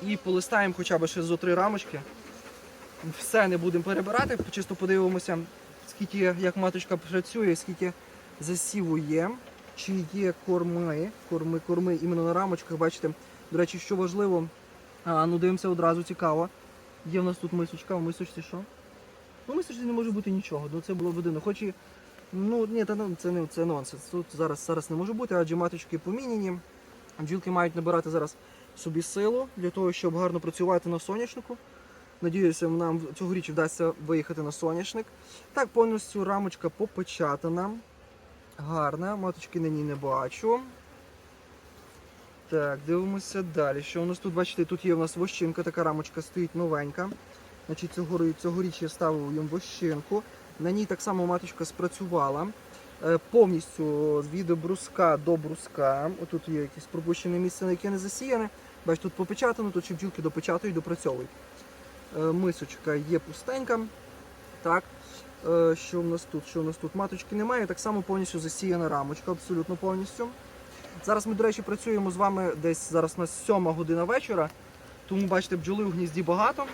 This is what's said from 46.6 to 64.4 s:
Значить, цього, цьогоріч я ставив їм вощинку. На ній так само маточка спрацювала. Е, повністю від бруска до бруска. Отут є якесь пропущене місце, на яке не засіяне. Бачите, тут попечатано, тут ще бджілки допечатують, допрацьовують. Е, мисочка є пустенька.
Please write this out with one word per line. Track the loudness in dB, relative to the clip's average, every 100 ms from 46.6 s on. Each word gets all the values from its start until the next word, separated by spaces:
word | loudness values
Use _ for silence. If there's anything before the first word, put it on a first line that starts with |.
| 0 0 -2 -4 -6 -6 -16 -20 -20 -20 -10
Значить, | -8 -6
цього, | -6 -2 2 2 2
цьогоріч | -2 0 -2 -2
я | -6
ставив | 0 0 2 -2
їм | -2 -2
вощинку. | -4 -6 -2 -2 -2 -2 -2 -2 -18 -20 -4
На | -2
ній | 0 0
так | -2
само | -2 0 2
маточка | 0 -2 -8 -8
спрацювала. | -4 -4 -4 0 2 2 0 -4 -8 -18 -20 -20 -4 2
Е, | 2 6
повністю | 8 8 6 -2 -4 0 2 2 2 0
від | -4 0
бруска | 0 0 -4 -4 4 4 6
до | 4 2
бруска. | 2 -8 -8 2 2 4 0 -4
Отут | -6 -6 -2
є | -2
якесь | -2 -8 -8
пропущене | -6 -2 -2 0 0
місце, | 0 0 -2
на |
яке | 0 0
не | -2
засіяне. | -4 -6 0 0 0 -6 -20 -6 0
Бачите, | 0
тут | 0
попечатано, | -4 -4 2 2 2 -2
тут | -2 -4
ще |
бджілки | -6 -6 -2
допечатують, | -2 -2 0 0 0 -2
допрацьовують. | -2 -2 -2 -4 -8 -14 -20 -20 -20 -20 -20 -20 -10 -2
Е, |
мисочка | 0 2 2 0 -8 -6 -2 -2
є | 2 0
пустенька. | 0 -10 -6 -4 0 0 0 -10 -18 -18 -20 -20